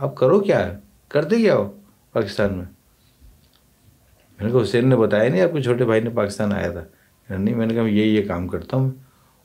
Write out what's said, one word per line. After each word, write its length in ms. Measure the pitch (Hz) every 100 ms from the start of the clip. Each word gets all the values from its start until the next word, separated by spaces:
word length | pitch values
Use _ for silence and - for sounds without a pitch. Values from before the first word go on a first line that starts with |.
आप 140 | 139 135
करो 220 | 131 196
क्या? 360 | 202 139 92 87 - _ _
करते 280 | 143 160 226
क्या 160 | 214
हो 100 | 131 98 - - _ _
पाकिस्तान 360 | 120 101 - 101
में?" 180 | 92 85 - _ _ _ _ - _ _ _ _ _ _ _ _ _ _ _
मैंने 80 | 104
कहा, 100 | 127
"हुसैन 300 | 110 120 127
ने 80 | 127
बताया 340 | 107 104 117
नहीं 100 | 175
आपके 220 | 180 160
छोटे 220 | 123 120
भाई 160 | 123 110
ने 100 | 117
पाकिस्तान 420 | 117 101 - 104
आया 180 | 98 87
था?" 100 | 85
कहना, 580 | 82 _ _ _ _ 95
"नहीं।" 160 | 101
मैंने 200 | 120 113
कहा, 80 | 113
"मैं 80 | 113
ये, 140 | 104
ये 180 | 107 107
काम 240 | 101 104 90
करता 300 | 87 - 135
हूँ।" 300 | 131 131 - _ _ _